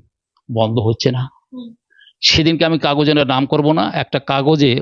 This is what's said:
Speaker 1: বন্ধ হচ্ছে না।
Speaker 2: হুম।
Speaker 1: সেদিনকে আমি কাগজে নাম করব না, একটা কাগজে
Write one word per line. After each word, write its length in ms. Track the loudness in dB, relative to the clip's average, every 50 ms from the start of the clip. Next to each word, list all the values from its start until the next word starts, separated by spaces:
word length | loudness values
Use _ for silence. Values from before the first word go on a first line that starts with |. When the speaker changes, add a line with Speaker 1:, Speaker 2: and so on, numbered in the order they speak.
| _ _ _ _ _ _ _ _ _ -8 -2
Speaker 1:
বন্ধ 260 | -2 -2 0 0 -2
হচ্ছে 320 | 0 -2 -2 0 -2 -2
না। 180 | -2 -2 -6 -8 _ _ _ _ -20
Speaker 2:
হুম। 220 | -18 -18 -18 -20 _ _ _ _ _ _ _ _ -4
Speaker 1:
সেদিনকে 440 | -2 0 2 2 2 2 2 2 0
আমি 140 | 0 0 0
কাগজে 360 | 0 -2 0 0 2 2 2
নাম 320 | 2 0 0 0 -2 0
করব 260 | 0 0 0 2 2 2
না, 180 | 0 -2 -2 -4
একটা 240 | -6 -6 -4 -6 -6
কাগজে 640 | -4 -2 -2 0 2 2 2 4 4 2 2 0